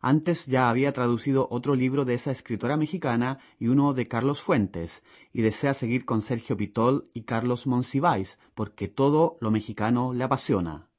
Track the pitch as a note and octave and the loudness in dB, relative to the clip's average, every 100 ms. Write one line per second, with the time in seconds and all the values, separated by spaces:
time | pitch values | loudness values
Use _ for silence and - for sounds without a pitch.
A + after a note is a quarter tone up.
0 | B2+ D3+ D#3 E3+ - B2+ B2+ A#2 C#3 C3 | 4 2 2 -2 0 2 4 2 0 0
1 | B2 A#2+ C#3 C3+ B2+ B2 C3 C3+ B2+ C3+ | 0 0 2 0 0 -2 0 0 2 0
2 | C3 B2 - C3 - A2+ A#2+ D3+ D3+ F#3 | 0 -2 -2 -6 -6 -4 -2 0 0 -2
3 | D3 A#2 B2 C3+ - _ A#2 C3+ C#3+ B2+ | -2 0 -2 -4 -12 _ 2 4 4 0
4 | A#2+ A#2 B2+ D3 - D#3 G2 E2+ E2+ - | -2 0 -2 -2 0 2 2 -2 -10 -12
5 | _ - _ - A2 G#2 C#3+ C#3 A#2 B2+ | _ -20 _ 0 0 2 -2 -2 -2 -2
6 | - A2 G#2 A#2 - G2+ G2+ - A#2 C#3 | 0 -2 -2 -6 -2 -4 -2 0 2 2
7 | - - A2+ A2+ A#2+ B2 C#3 B2 B2+ C3+ | -2 -14 -4 -2 -2 -2 0 -2 0 0
8 | E3+ A#2 F#2+ - _ - G#2+ - G2 - | 2 0 -2 -10 _ -8 -8 -6 -8 0
9 | C3+ D3+ E3 - A2+ A2 G#2+ G#2 G#2+ A#2+ | 2 4 2 0 -2 -2 -2 -4 0 0
10 | B2+ B2 B2+ C3+ - G#2 E2+ D2+ - | 0 -4 -2 -2 0 0 0 -6 -14